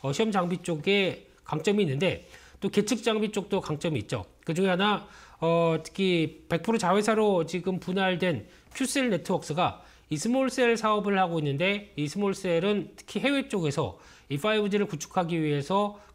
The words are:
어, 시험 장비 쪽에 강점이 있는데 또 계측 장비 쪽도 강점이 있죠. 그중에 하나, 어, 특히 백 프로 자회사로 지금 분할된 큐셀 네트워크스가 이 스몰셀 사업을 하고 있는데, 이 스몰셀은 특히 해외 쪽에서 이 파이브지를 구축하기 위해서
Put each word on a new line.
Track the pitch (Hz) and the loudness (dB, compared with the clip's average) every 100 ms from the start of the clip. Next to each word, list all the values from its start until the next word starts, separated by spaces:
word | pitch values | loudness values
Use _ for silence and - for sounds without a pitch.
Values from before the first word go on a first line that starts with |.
어, | 135 | -4
시험 | 143 220 | 0 0
장비 | 196 175 180 | 2 0 -2
쪽에 | - 156 196 202 185 - - - | -4 -2 2 2 2 -2 -12 -20
강점이 | - 151 208 208 | -6 -2 2 2
있는데 | 175 135 180 - - - - - | 2 2 0 0 -8 -20 -20 -6
또 | 196 | 0
계측 | 208 202 233 | 2 2 0
장비 | 233 214 220 | 0 0 0
쪽도 | 208 180 190 | -2 -2 -2
강점이 | - 151 175 139 | -2 -4 -2 -2
있죠. | 101 120 - - - | -4 -6 -8 -10 -6
그중에 | 165 190 | 0 2
하나, | 180 208 196 - - - - | 2 2 0 -4 -20 -20 -4
어, | 165 170 165 160 | 2 4 4 0
특히 | - - 190 170 156 - - | -4 -2 2 2 0 -4 -4
백 | 165 | -2
프로 | 190 226 | 0 0
자회사로 | 175 196 214 214 214 185 156 | 4 2 4 2 4 2 0
지금 | 180 190 185 | -4 -4 -4
분할된 | - 190 190 180 185 127 - - - | -4 -2 0 0 0 -2 -6 -20 -20
큐셀 | - 262 285 254 | -6 -2 0 0
네트워크스가 | 170 - 170 - 151 143 - - - _ | 0 -2 -4 -2 -2 -2 -2 -16 -20 _
이 | 156 | -4
스몰셀 | 226 262 262 262 240 226 | 0 2 2 2 2 2
사업을 | 220 208 202 196 | 2 0 2 2
하고 | 180 165 | 2 0
있는데, | 147 139 185 202 202 - | -2 0 0 -2 -6 -6
이 | 147 | -4
스몰셀은 | 190 202 190 185 170 196 208 156 - | -2 -2 -2 0 0 2 0 -4 -12
특히 | - 208 | -8 -2
해외 | 254 277 277 | 0 0 -2
쪽에서 | 202 156 151 131 - - - - | -2 -2 0 -4 -6 -20 -20 -8
이 | 143 | -4
파이브지를 | 214 214 208 202 202 | 0 2 2 0 -2
구축하기 | 147 - 185 170 170 | -4 -4 -2 0 0
위해서 | 151 143 143 196 208 208 - | 0 -2 0 0 0 -4 -20